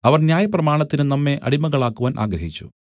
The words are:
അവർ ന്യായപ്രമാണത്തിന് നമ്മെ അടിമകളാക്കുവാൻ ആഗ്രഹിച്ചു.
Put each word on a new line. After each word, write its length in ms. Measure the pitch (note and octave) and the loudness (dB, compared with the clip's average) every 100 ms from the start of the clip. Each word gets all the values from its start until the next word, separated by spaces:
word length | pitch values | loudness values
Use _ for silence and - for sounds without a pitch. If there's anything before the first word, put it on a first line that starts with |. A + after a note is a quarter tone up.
അവർ 160 | A#2 D#3 | 4 4
ന്യായപ്രമാണത്തിന് 800 | D#3 D#3+ G#3 F#3+ D#3 D3+ D3+ C#3+ | 4 2 2 0 2 2 0 0
നമ്മെ 380 | C#3+ C#3 C#3+ C#3+ | 0 0 0 -2
അടിമകളാക്കുവാൻ 720 | - C#3+ D#3 D3 B2 A2+ B2 A2+ | 0 0 0 0 -2 -2 -4 -2
ആഗ്രഹിച്ചു. 480 | G#2+ F2 E2 D#2 - _ | -4 -4 -6 -10 -16 _